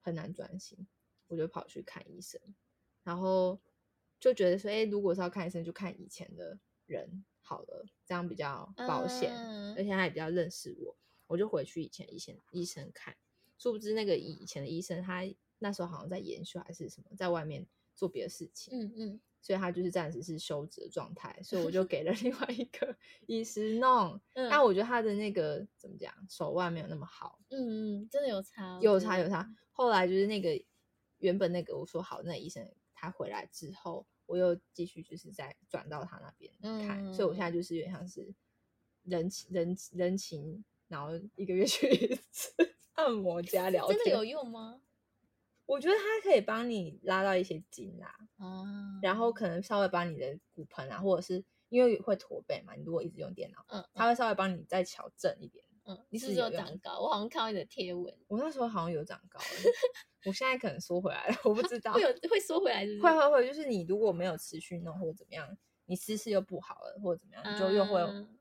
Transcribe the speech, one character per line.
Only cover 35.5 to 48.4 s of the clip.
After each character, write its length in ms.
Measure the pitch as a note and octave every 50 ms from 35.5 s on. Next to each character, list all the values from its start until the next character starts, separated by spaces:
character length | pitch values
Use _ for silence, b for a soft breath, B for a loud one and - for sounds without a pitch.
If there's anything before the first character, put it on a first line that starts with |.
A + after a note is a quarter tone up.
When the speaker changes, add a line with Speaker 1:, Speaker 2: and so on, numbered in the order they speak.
| D3 _ _ _
Speaker 1:
转 220 | - C#3+ - C#3+
到 160 | D3+ D3+ D3+
他 120 | F3 - -
那 140 | - D3+ - _
边 160 | - - _ _
看， 420 | - G#3+ A3 A3 G#3+ G#3 G3+ G3 G3
Speaker 2:
嗯。 100 | F#3+ F#3+
Speaker 1:
所 120 | F#3+ G3+
以 20 | F3
我 60 | D#3+
现 80 | F3+
在 100 | F3 E3+
就 100 | E3+ E3+ F3
是 120 | - E3+
有 60 | E3
点 100 | D#3+ -
像 160 | F#3 F3+ F3 F3+
是 260 | - - - - G3 _ _ _ _ _ _ _ _ _ _ _ _ _ _
人 240 | F3+ F3+ E3+ D#3+ F3+
情， 220 | - - - -
人， 240 | F3+ F#3 E3+ F3 F3+ F#3+ - - -
人 220 | F3 F3+ F3+ F#3
情， 480 | G3 - - E3+ D3+ C#3+ D#3 D#3 G3+ G#3 _ _ _ _ _
然 140 | E3+ D3
后 180 | C#3+ D3 D#3+ E3+ G3 G#3+ _
一 100 | - G3
个 80 | F#3 F3+
月 120 | F#3 G3+
去 240 | C#4 - - - C#4
一 260 | C#4 - B3 A3 B3 B3+ - _
次 240 | - - - - - - E4+ F4 - _ _ _ _
按 180 | - D#4+ C#4
摩 300 | A#3 G#3+ G3 F3+ E3+ F3
加 300 | F3 F3 - F#3+ F3+ F#3+
聊 160 | F#3 F3+ - -
天。 100 | G3 G#3
Speaker 2:
真 80 | A#4+
的 60 | G4+
有 120 | - A#3 G#3+
用 240 | A3 C4+ D#4 C#4 A#3+
吗？ 340 | A3+ A3+ A3 A3 A#3 C4 _ _ _ _ _ _ _ _ _ _ _ _ _ _ _ _ _
Speaker 1:
我 140 | - C4+ C#4+
觉 80 | B3+ E4
得 80 | G4
它 340 | A4 G4 G#4 A4 A4 G4 G4
可 60 | F4
以 60 | A#3
帮 280 | G3+ A3 A3 A3 A#3 A#3+
你 300 | A#3 G#3 F3+ D#3+ D3 - -
拉 200 | - F#3 F#3+ G3
到 100 | G3 F#3+
一 80 | F#3
些 220 | F3+ F#3+ F3 D#3 F3+ _
筋 260 | - - A#2+ F#3+ F3 F3 F3
啊， 100 | - - - G#3+ G#3+ _
Speaker 2:
啊。 640 | _